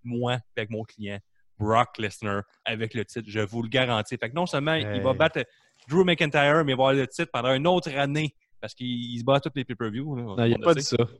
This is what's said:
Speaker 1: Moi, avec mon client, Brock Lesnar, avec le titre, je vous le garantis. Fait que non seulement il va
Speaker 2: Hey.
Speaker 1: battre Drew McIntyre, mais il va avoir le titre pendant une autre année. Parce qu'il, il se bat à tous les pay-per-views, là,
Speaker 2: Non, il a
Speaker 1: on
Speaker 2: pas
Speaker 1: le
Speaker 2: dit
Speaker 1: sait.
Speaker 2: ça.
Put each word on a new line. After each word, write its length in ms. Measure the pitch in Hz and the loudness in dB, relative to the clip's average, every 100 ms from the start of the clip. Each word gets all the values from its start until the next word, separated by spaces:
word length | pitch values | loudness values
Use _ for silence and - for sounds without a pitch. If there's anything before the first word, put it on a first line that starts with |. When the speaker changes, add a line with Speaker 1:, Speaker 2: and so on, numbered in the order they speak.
Speaker 1:
Moi, 360 | 120 120 123 123 - - | -6 -4 -2 -2 -4 -8
avec 140 | 107 | -8
mon 120 | 110 | -8
client, 340 | 113 - 101 101 _ _ _ - | -12 -12 -10 -10 _ _ _ -6
Brock 400 | 107 113 123 - | 2 4 2 -2
Lesnar, 440 | 107 - 107 101 - _ | -6 -4 -4 -4 -6 _
avec 300 | - 110 110 | -8 -6 -4
le 100 | 117 | -6
titre, 220 | 101 120 110 | -6 -8 -6
je 120 | 110 | -4
vous 220 | 101 117 | -4 -4
le 60 | 113 | -2
garantis. 480 | 127 127 110 104 120 | 0 2 0 -2 -6
Fait 140 | 113 | -6
que 40 | |
non 120 | 147 180 | -4 -2
seulement 280 | 143 147 | -2 0
il 120 | 160 107 101 | -2 -2 -2
va 80 | 131 | -2
Speaker 2:
Hey. 60 | 131 | 2
Speaker 1:
battre 280 | 160 156 123 _ _ _ - | 0 0 -8 _ _ _ -2
Drew 160 | 165 | 2
McIntyre, 600 | 180 170 156 147 143 156 | 4 4 2 4 6 4
mais 80 | 143 | 2
il 40 | 127 | 2
va 80 | |
avoir 80 | 135 | 4
le 120 | 135 127 | 4 0
titre 240 | - 127 | -4 -4
pendant 200 | 127 123 | -2 0
une 120 | 131 165 | 2 2
autre 280 | 180 165 | 2 0
année. 400 | 139 139 147 156 _ _ - | -2 0 0 -4 _ _ -14
Parce 140 | 110 | -14
qu'il, 120 | - 123 | -8 -6
il 320 | 120 120 120 | -6 -6 -4
se 60 | |
bat 100 | 120 139 | 2 2
à 40 | |
tous 100 | 139 | 0
les 100 | 139 123 | -6 -6
pay-per-views, 500 | 117 113 110 147 131 | -6 -4 -4 -6 -6
là, 60 | |
Speaker 2:
Non, 220 | 120 98 117 | -6 2 4
il 80 | |
a 20 | 113 | 4
Speaker 1:
on 40 | |
Speaker 2:
pas 100 | 170 | 4
Speaker 1:
le 60 | 156 | 2
Speaker 2:
dit 60 | 135 | 2
Speaker 1:
sait. 100 | 120 | 0
Speaker 2:
ça. 80 | 120 | 0